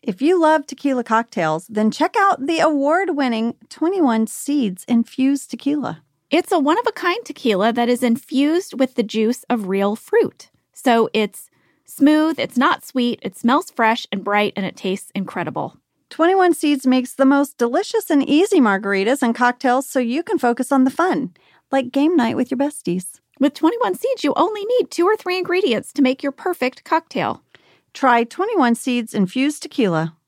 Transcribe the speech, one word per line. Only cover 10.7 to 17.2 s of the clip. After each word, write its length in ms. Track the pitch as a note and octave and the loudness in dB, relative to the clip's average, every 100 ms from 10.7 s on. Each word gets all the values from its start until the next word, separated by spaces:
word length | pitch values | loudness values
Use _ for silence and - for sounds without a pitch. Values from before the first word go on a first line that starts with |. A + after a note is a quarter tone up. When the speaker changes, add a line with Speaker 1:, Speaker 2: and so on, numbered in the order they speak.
Speaker 2:
So 340 | - C4 A#3 A3+ | -4 2 2 2
it's... 360 | A3 G#3 - - _ _ _ _ | 0 -2 -6 -20 _ _ _ _
Smooth, 540 | - C#4+ D4+ D#4 D#4 | 2 4 4 2 -2
it's 180 | - - | -4 0
not 260 | C#4+ - - | 0 0 -4
sweet, 340 | C4+ A#3+ - | -4 -2 -4
it 120 | - - | -10 -4
smells 340 | A#3 C4 F#4 | 0 0 -2
fresh 340 | - A3+ A3+ - | 0 0 0 -4
and 120 | G3 | -6
bright, 300 | F#3+ G#3 G#3 - | -2 0 0 -2
and 80 | F#3+ | -8
it 100 | F#3 | -6
tastes 360 | F#3+ G3 - - | -6 -6 -6 -8
incredible. 600 | F#3+ - D#3 D3+ C#3+ _ _ _ _ | -8 -6 -8 -6 -8 _ _ _ _
Speaker 1:
Twenty-one 420 | - D#4+ G4 F4+ | 0 2 4 4
Seeds 320 | D#4+ D4+ C#4+ C4 | 2 0 0 2
makes 280 | B3+ B3 | 0 0
the 100 | - | 0